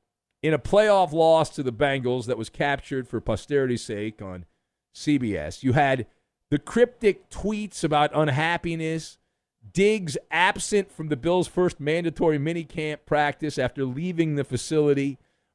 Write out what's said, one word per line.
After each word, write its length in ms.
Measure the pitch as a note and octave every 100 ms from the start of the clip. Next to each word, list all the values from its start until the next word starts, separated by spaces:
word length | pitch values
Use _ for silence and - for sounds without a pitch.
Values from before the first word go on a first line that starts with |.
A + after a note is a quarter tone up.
| _ _ _ _
in 120 | D3+
a 60 | D#3
playoff 520 | - G3+ G#3+ G3+ F3
loss 380 | D#3 D#3+ D#3+ D3+
to 140 | -
the 100 | B2+
Bengals 540 | A2 C#3+ C3+ B2 B2+ A2
that 100 | A#2
was 120 | A2
captured 600 | - C#3+ C#3+ - C3+ B2
for 100 | A#2
posterity's 640 | - A2+ - C#3+ C3 A#2
sake 380 | - G#2 G#2+ -
on 240 | G2 F2+ F2 _ _ _ _
C 240 | - - D3
B 180 | A#2+ F#2
S. 260 | D2+ -
You 120 | C3
had 340 | B2+ C#3 C3+ G#2 _ _ _ _
the 100 | D3
cryptic 720 | - A3+ A#3+ - G#3 - _
tweets 520 | - G3 G#3+ G#3 -
about 280 | D#3+ D3 D3
unhappiness. 1040 | D3 D3+ C3 D#3+ E3+ E3+ E3 D#3+ D#3+ - - _ _ _ _ G#2+
Diggs 440 | - G3+ A3 E3+ B2+ -
absent 640 | D#3+ F#3 G3+ - G#3 F#3+
from 160 | - D#3+
the 100 | C#3
Bills' 300 | D#3 F3+ E3
first 320 | - F3+ -
mandatory 580 | D3 E3 E3+ D#3 E3 D3+
minicamp 640 | D3 E3+ D#3+ E3+ D3+ D3+ -
practice 500 | D3 D3 - D3+ C#3
after 280 | B2+ - C3
leaving 500 | B2+ F3 E3 D#3+ C#3+
the 80 |
facility 760 | C3+ B2 - D#3 D3 C#3 C#3 C3 _ _ _